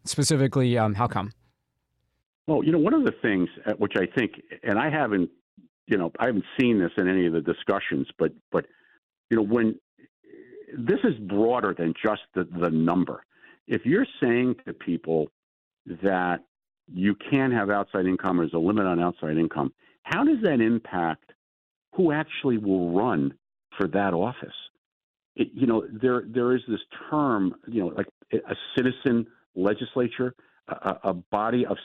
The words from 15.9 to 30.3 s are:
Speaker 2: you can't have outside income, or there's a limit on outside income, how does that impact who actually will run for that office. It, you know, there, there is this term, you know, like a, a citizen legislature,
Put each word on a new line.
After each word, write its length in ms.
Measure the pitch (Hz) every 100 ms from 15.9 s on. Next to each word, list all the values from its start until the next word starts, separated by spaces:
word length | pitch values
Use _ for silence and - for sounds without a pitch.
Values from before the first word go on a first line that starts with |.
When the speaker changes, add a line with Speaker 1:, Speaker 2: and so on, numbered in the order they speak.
| 85 98 92 90 82 - _ _ _ -
Speaker 2:
you 300 | 90 101 101 -
can't 240 | 139 131
have 180 | 120 101
outside 360 | 104 98 98 92
income, 320 | 92 95 87
or 60 |
there's 100 | 80
a 40 | 85
limit 280 | 87 107 95
on 140 | 87
outside 360 | 85 - 78 78
income, 360 | 80 76 67 - _ _
how 180 | - 170
does 160 | 294 262
that 160 | 202 131
impact 720 | 113 117 - 90 82 78 _ _ _ _ _ _ _ -
who 160 | 170
actually 460 | 151 151 - 135 113
will 340 | 101 95 87
run 420 | 90 123 80 69 - _ _ _ -
for 100 | 92
that 240 | 98 98
office. 400 | 87 110 - - - - _ _ _ _ _ _
It, 140 | - -
you 120 | 120 127
know, 180 | 110 -
there, 340 | 107 131 123 104
there 280 | 123 120
is 80 | 127 120
this 120 | 104 - - -
term, 440 | 151 139 107 90 - -
you 140 | 113
know, 40 | 90
like 180 | - - _ -
a, 40 | 110
a 200 | - - - -
citizen 500 | 127 - 135 117 113 _ _
legislature, 800 | 92 98 107 123 131 120 - 123